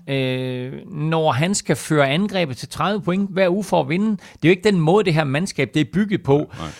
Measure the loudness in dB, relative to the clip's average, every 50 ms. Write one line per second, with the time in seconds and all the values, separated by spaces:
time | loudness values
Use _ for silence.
0 | -8 -4 -4 -2 -2 -2 -2 -4 -4 -6 -6 -6 -8 -10 -10 -12 -14 -12 -8 -6
1 | -4 -2 0 0 0 0 0 0 0 -2 -2 -2 -2 -2 -2 -2 0 0 2 2
2 | 4 4 2 0 0 -2 -2 -2 -2 -2 -4 -8 -12 -12 -6 -4 -2 -2 -2 -2
3 | -2 -2 -2 0 -2 -2 0 0 2 2 2 0 -2 0 0 0 0 0 0 0
4 | 0 0 -2 -4 -6 -12 -10 0 2 4 4 4 4 2 2 4 4 4 4 4
5 | 4 4 2 2 2 0 0 -2 -2 -4 -2 -2 -4 0 0 0 0 0 0 -2
6 | 0 0 -2 -2 0 2 2 2 2 -2 -8 -12 -12 -12 -12 -14